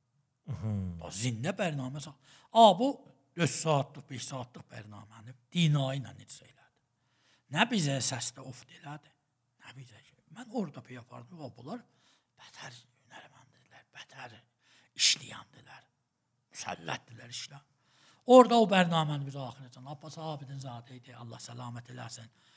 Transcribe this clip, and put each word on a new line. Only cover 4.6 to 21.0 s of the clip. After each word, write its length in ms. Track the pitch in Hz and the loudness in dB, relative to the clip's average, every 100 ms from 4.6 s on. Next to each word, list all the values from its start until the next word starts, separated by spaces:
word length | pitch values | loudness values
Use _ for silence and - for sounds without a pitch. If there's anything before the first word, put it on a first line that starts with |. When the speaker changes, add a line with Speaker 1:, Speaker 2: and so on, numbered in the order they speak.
| - | -18
Speaker 2:
bərnaməni 640 | 113 104 104 107 110 110 - _ | -16 -16 -18 -20 -20 -20 -20 _
Dinayı 460 | 175 165 147 131 139 | 0 2 2 0 -4
ilə 140 | 110 95 | -8 -14
icra 240 | - - - | -14 -16 -16
elədi. 240 | _ _ _ _ _ _ _ _ _ _ | _ _ _ _ _ _ _ _ _ _
Nə 160 | 147 233 | 2 2
bizə 300 | 233 147 139 | 4 2 2
səsdə 420 | - 123 - - | 2 2 -2 -4
oft 280 | - 123 - - | -10 -16 -20 -20
elədi, 320 | 143 151 - _ _ _ _ _ | -16 -16 -18 _ _ _ _ _
nə 140 | - 127 | -20 -20
bizə 220 | 127 104 | -20 -20
ki. 160 | - _ _ | -20 _ _
Mən 180 | 165 247 | -18 -8
orada 300 | 254 175 139 | -6 -6 -8
pey 160 | 120 123 | -16 -16
apardım, 440 | 113 123 120 175 | -16 -18 -18 -16
o, 80 | 139 110 | -16 -16
bunlar 260 | 123 233 - _ _ _ _ _ | -14 -14 -14 _ _ _ _ _
bətər 340 | - - 151 | -20 -18 -18
hünərməndilər, 1120 | 120 - _ _ - - - - _ _ - _ | -18 -20 _ _ -20 -20 -20 -20 _ _ -20 _
bətər 420 | - - 131 - 107 _ _ _ _ _ - | -20 -20 -16 -16 -18 _ _ _ _ _ 0
işləyəndilər, 840 | - - - - - - - - - _ _ _ _ _ _ | 2 2 -4 -16 -18 -20 -20 -20 -20 _ _ _ _ _ _
müsəllətdilər 800 | - - 90 82 - - 117 123 | -10 -10 -10 -8 -10 -10 -20 -16
işlə. 280 | 120 - 143 - _ _ _ _ _ - | -14 -14 -18 -20 _ _ _ _ _ 8
Orada 240 | 254 240 233 | 10 10 8
o 40 | 208 | 6
bərnaməni 580 | 190 170 165 151 147 139 | 6 4 2 0 -4 -6
biz 100 | 139 | -8
axırıcan 500 | 131 - 127 123 131 | -10 -12 -18 -18 -16
Abbas 240 | 147 160 151 | -16 -16 -12
Abidin 420 | 160 147 135 139 | -10 -10 -10 -12
zadə 360 | 135 120 117 | -12 -14 -16
idi, 160 | 127 | -20